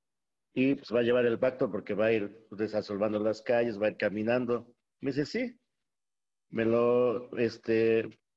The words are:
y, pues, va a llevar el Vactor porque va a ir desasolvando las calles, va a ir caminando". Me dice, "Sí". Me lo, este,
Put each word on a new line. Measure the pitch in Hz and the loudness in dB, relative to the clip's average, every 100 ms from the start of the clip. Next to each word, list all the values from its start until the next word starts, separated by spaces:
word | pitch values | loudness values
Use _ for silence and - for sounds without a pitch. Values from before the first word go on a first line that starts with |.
| _ _ _ _ _ | _ _ _ _ _
y, | - 131 139 | 0 0 0
pues, | - | -2
va | 117 | 0
a | |
llevar | 117 123 120 | 2 4 2
el | 113 | 2
Vactor | 127 127 127 | 0 0 -2
porque | 87 - | -4 -4
va | 101 110 | 0 2
a | |
ir | 113 101 - - | 2 -2 -10 -14
desasolvando | 101 107 104 98 101 107 107 | -6 -4 -4 -4 -2 -2 0
las | 110 107 | -2 -2
calles, | - 120 120 101 | 0 0 0 0
va | 107 | -2
a | |
ir | 92 | 0
caminando". | 104 101 107 123 120 120 117 _ _ _ | -2 -2 0 0 0 -4 -6 _ _ _
Me | 131 | -6
dice, | 135 143 | -4 -4
"Sí". | 220 247 - _ _ _ _ _ _ _ _ _ | -4 -6 -10 _ _ _ _ _ _ _ _ _
Me | 113 113 | -2 2
lo, | 117 120 120 123 101 - - | 2 4 4 2 0 -6 -2
este, | 117 113 - 113 113 113 110 - _ | -2 -2 0 2 4 2 0 -8 _